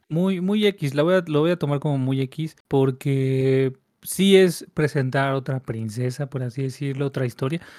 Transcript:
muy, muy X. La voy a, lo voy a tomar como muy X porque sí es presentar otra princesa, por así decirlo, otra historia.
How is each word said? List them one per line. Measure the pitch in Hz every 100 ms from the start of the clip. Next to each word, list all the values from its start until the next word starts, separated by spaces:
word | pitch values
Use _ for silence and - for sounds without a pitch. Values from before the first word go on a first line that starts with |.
| -
muy, | 160 190 190
muy | 180 214 208
X. | 196 147 139
La |
voy | 156 185
a, | 175
lo | 147
voy | 160
a | 175
tomar | 143 143
como | 151 139
muy | 131 135
X | 131 - 156 - -
porque | 139 135 131 143 135 131 131 131 131 135 127 _ _
sí | - - 196 190
es | 185 156 -
presentar | - 147 147 131 139 139
otra | 139 135 131
princesa, | - 113 113 107 123 127 139
por | 135
así | 127 127
decirlo, | 135 127 139 135 139
otra | 135 127
historia. | - 135 165 -